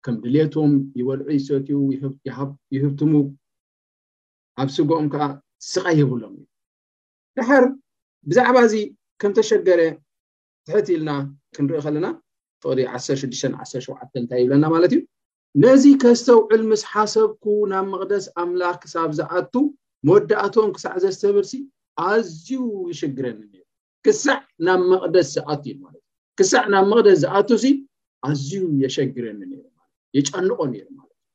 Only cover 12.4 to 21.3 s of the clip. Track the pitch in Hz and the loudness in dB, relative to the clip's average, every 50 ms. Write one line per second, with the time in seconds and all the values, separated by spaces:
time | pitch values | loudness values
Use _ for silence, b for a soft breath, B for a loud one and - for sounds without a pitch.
12.4 | _ _ _ _ _ 139 135 135 127 - 147 151 - - 139 135 - 135 117 - | _ _ _ _ _ -4 -2 -2 -2 -4 -6 -10 -6 -4 -4 -4 -4 -8 -8 -6
13.4 | - 135 - - - - - 131 - - 135 - - - _ 131 120 120 127 123 | -6 -6 -6 -8 -14 -12 -12 -12 -12 -12 -16 -18 -18 -12 _ -10 -8 -6 -2 0
14.4 | 123 127 139 139 151 156 160 165 175 180 202 330 - _ _ _ _ _ _ _ | 0 2 4 2 2 2 2 2 2 2 2 0 -2 _ _ _ _ _ _ _
15.4 | _ _ _ 139 165 247 262 269 269 285 277 269 262 240 240 233 - - 240 226 | _ _ _ 4 6 8 8 8 8 8 6 8 6 4 4 4 4 6 6 6
16.4 | 214 214 220 220 220 220 220 214 - - - 208 214 208 - 220 220 214 214 _ | 6 4 2 2 2 2 0 -2 -2 -6 -2 -2 -2 0 2 2 0 0 0 _
17.4 | _ 214 208 208 208 196 190 190 190 196 196 180 190 185 202 202 - - _ 170 | _ -2 0 0 0 -2 -2 -4 -4 -4 -6 -8 -4 -4 -4 -4 -4 -8 _ -8
18.4 | 175 175 175 180 180 180 175 175 - 156 - 170 165 160 151 151 165 151 165 180 | -6 -4 -2 -2 -2 -2 -4 -6 -12 -10 -6 -4 -4 -4 -4 -6 -6 -4 -4 -4
19.4 | 175 - - 247 285 294 - _ _ _ _ _ - 139 180 202 190 160 202 - | -4 -2 -2 -2 -2 -2 -4 _ _ _ _ _ 2 4 4 4 4 2 -2 -2
20.4 | 196 196 - 233 220 208 - - - - - 185 180 196 190 - - 202 | -2 -2 0 0 0 0 -2 -6 -10 -8 -4 -2 -2 -2 -2 -2 -2 0